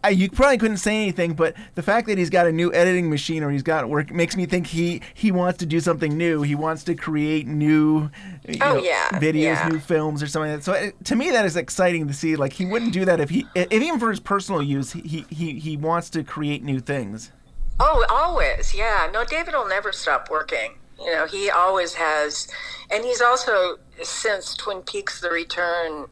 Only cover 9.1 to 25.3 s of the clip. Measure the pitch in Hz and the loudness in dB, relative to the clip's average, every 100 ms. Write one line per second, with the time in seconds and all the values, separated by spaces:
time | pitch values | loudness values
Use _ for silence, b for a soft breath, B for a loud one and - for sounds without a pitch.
9.1 | - 156 156 226 - 165 160 - 160 156 | 2 2 2 2 2 0 -2 0 0 0
10.1 | 147 147 160 151 151 143 196 202 - - | -4 -4 -4 -4 -4 -2 -2 -2 -8 -2
11.1 | 240 285 240 196 165 139 - 180 170 147 | 0 2 2 2 0 -4 2 2 2 -2
12.1 | 139 160 156 139 - 180 220 226 180 185 | -2 0 0 0 -2 -2 0 0 0 2
13.1 | 170 143 180 - 180 180 220 311 302 226 | 2 2 -2 -2 -2 2 2 2 0 0
14.1 | 202 - 202 190 180 143 139 131 170 - | -2 -2 -2 -2 -2 0 -2 -4 -8 -8
15.1 | 165 - 156 165 127 156 147 156 170 165 | -10 -8 -6 -6 -6 -6 -4 -2 -2 -2
16.1 | 165 147 151 147 147 135 131 123 135 104 | -6 -6 -6 -4 -4 -2 -4 -2 -4 -4
17.1 | 107 - - _ - - - 277 285 220 | -10 -14 -20 _ -4 -2 4 4 4 4
18.1 | 240 339 349 143 - - 202 226 202 160 | 2 2 2 0 2 2 2 2 2 0
19.1 | 220 240 302 339 302 208 190 202 185 165 | -2 -2 -4 -2 -2 0 -2 -2 -4 -2
20.1 | 131 - 156 156 139 110 - - - - | -2 0 -4 -2 -6 -6 -10 -20 -10 -4
21.1 | 156 160 196 202 175 185 190 170 170 160 | -2 -2 -2 0 4 4 2 -2 0 0
22.1 | 151 151 143 - B B B B 214 240 | 2 0 -4 -10 B B B B -2 0
23.1 | 247 240 254 254 202 180 - - - 165 | 2 4 4 2 2 2 -2 -14 -14 -10
24.1 | - 226 202 - - - 185 - 202 196 | -4 -2 -2 -4 -8 -6 -8 -8 -8 -8
25.1 | - 175 | -6 -4